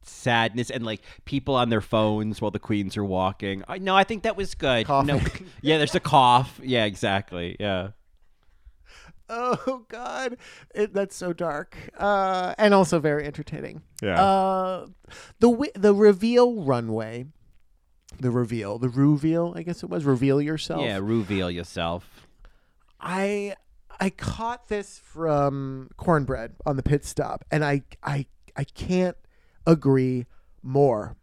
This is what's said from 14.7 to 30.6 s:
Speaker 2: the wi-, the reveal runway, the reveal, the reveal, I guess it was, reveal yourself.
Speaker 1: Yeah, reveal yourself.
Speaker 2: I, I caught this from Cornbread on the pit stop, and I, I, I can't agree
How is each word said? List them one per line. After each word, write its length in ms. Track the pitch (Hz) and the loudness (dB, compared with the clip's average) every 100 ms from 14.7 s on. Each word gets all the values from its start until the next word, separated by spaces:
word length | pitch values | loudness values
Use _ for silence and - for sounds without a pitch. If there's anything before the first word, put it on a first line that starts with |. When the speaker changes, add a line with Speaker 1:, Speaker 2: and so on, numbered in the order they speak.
| 185 - - - - - - | -6 -12 -20 -20 -20 -20 4
Speaker 2:
the 80 | 233 | 4
wi-, 240 | 233 - 196 | 4 -2 0
the 180 | 202 | 2
reveal 720 | 202 214 190 220 240 247 233 | 8 6 6 4 4 4 2
runway, 600 | 143 123 117 110 110 117 131 - _ - _ _ _ _ _ - | 0 0 0 -6 -6 -10 -14 -18 _ -20 _ _ _ _ _ -6
the 100 | 127 | -2
reveal, 480 | 120 117 117 101 110 | 0 0 -4 -6 -4
the 80 | 123 | -2
reveal, 640 | 120 139 147 156 165 170 175 | 2 4 4 2 0 -2 -6
I 60 | |
guess 200 | 165 170 | -10 -10
it 60 | - | -6
was, 160 | 175 143 | -4 0
reveal 360 | 127 139 139 | 2 4 2
yourself. 400 | 147 156 - 160 127 | 0 -4 -6 -4 -4
Speaker 1:
Yeah, 140 | 98 | -4
reveal 500 | 101 117 95 101 90 | -2 -2 0 -2 -2
yourself. 720 | 87 87 - 85 87 - - - _ - _ _ _ _ _ | -6 -8 -6 -4 -6 -10 -20 -20 _ -20 _ _ _ _ _
Speaker 2:
I, 540 | - 185 196 208 202 196 _ _ - - | -8 -4 -2 -2 -6 -12 _ _ -20 -4
I 100 | 190 | -4
caught 580 | - - - 226 247 - | -4 -8 -6 -6 -8 -6
this 280 | 208 196 - | -8 -6 -16
from 840 | _ 156 160 147 143 139 135 135 131 - | _ -6 0 2 2 0 -6 -10 -14 -8
Cornbread 560 | - 160 131 131 113 - - | 2 2 2 -4 -8 -8 -4
on 120 | 135 | -2
the 60 | |
pit 200 | - 147 | 0 0
stop, 400 | - - 143 - - | -2 -6 -6 -6 -4
and 140 | 156 147 | -2 0
I, 180 | 143 - - | -2 -4 -12
I, 240 | - 139 139 - - - | -6 -6 -6 -14 -18 -10
I 80 | |
can't 540 | 143 - - 185 180 - - _ _ _ - | -10 -10 -2 0 0 -4 -18 _ _ _ 2
agree 600 | 165 139 135 131 127 123 - _ - | 4 4 2 2 -2 -6 -16 _ -18